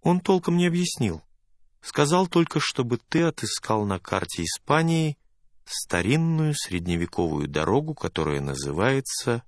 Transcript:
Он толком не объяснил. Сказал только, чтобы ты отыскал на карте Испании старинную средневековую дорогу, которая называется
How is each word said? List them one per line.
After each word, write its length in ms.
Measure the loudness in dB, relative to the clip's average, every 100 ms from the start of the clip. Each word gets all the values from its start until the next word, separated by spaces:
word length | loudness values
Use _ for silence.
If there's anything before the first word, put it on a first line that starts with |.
Он 180 | 2 0
толком 360 | 4 2 4 2
не 100 | 2
объяснил. 560 | 2 -2 0 -2 -2 -10 _ _ _ -20 _
Сказал 420 | -8 0 4 4 4
только, 340 | 2 2 0
чтобы 360 | -2 -2 -2 -2
ты 280 | _ 0
отыскал 600 | 0 -2 -6 -6 0 0
на 140 | 0 -2
карте 440 | -2 -2 -2 -6
Испании 760 | -6 -6 2 2 4 2 0 -2 _ _ _ -20 -12
старинную 880 | -12 -2 -2 2 2 2 2 0
средневековую 920 | -2 -4 -6 -2 -2 -2 -2 -2 0 -2
дорогу, 480 | -2 0 0 -2
которая 460 | -6 -6 -2 -2 -2
называется 1000 | -4 -6 -6 -2 0 0 -4 -6 -4 -4